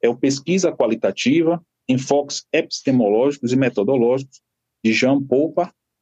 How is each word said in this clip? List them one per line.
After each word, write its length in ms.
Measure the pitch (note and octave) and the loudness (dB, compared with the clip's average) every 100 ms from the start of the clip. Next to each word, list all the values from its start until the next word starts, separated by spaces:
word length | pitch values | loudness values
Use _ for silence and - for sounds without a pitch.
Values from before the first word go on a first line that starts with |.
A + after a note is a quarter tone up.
é 80 | A#2 | -2
o 80 | B2 | 0
Pesquisa 540 | C3+ C#3 - F#3 E3+ | -2 -2 -2 -2 0
Qualitativa, 920 | - A#2+ A2+ G2 - - D#3+ D#3+ E3+ - _ - | 0 -2 0 -2 -2 0 2 2 -2 -6 _ -4
Enfoques 560 | B2+ C3 C#3+ C#3+ - - | -4 0 -2 -2 -8 -4
Epistemológicos 1000 | D#3 E3 - - B2+ G#2+ G#2+ C#3 C#3+ A#2+ | -4 -4 -6 -2 0 2 2 0 -2 -2
e 40 | C3 | 0
Metodológicos, 880 | B2+ - G2+ C3+ A#2 C3 C3+ - _ _ _ _ | 0 0 0 2 2 0 -4 -18 _ _ _ _
de 100 | A2 | -2
Jean 280 | A2 B2+ C#3 | 0 2 0
Popper 500 | C#3 B2+ D#3 - F3+ - _ _ | 0 0 0 -2 -6 -8 _ _